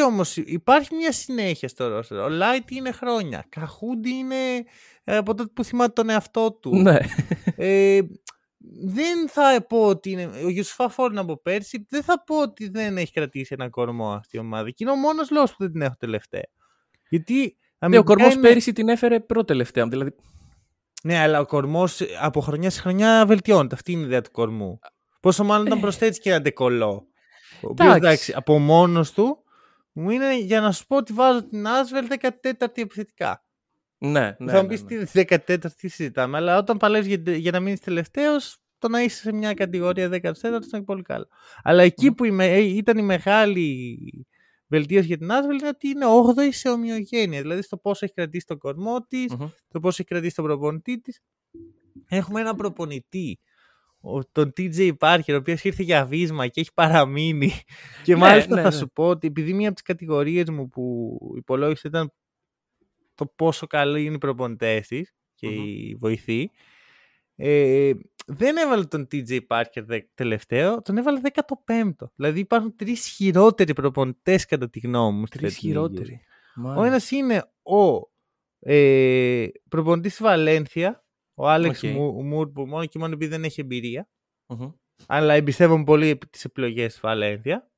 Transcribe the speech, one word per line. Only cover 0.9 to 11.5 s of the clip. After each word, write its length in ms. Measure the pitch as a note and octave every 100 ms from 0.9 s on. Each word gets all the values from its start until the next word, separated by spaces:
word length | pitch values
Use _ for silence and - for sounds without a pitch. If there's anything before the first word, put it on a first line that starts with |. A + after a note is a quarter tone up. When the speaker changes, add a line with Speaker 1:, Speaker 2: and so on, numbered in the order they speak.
Speaker 2:
μια 180 | D#4+ E4
συνέχεια 560 | A#3+ - B3 G3 D#3+ B2+
στο 300 | - B2 G#2+
roster. 260 | A#2 G2+
Ο 40 | A#2+
Λάιτ 420 | D#3+ G#3 B3+ A#3
είναι 200 | C4 B3+
χρόνια. 520 | - B3 A#3 E3 F#2 -
Καχούντι 640 | - D#3 - A3+ A#3+ A#3
είναι, 260 | C4 C4 C4 C4 B3 A#3 _ _ _
ε, 120 | - G#3+
από 180 | G3+
τότε 160 | G#3+ A3
που 100 | -
θυμάται 280 | A#3 A#3+ A#3+
τον 180 | A#3 A3+
εαυτό 420 | G#3+ - A3+ A3
του. 240 | A3 C3 F#3
Speaker 1:
Ναι. 220 | F#3 D3 - - - E3 - -
Speaker 2:
Ε, 440 | F#3 G3 G3 G3 F#3 - - - _ _ - A#2
δεν 440 | F#3 G#3 E4 E4+ D#4
θα 360 | - C#4 B3 -
πω 180 | A#3 G#3
ότι 240 | F#3+ F#3+
είναι... 160 | F#3 F3 B2
ο 40 | F3
Ιουσουφά 400 | F#3 G3 - B3
Φόρν 300 | - B3 G#3
από 180 | F3 D3+
πέρσι, 500 | F3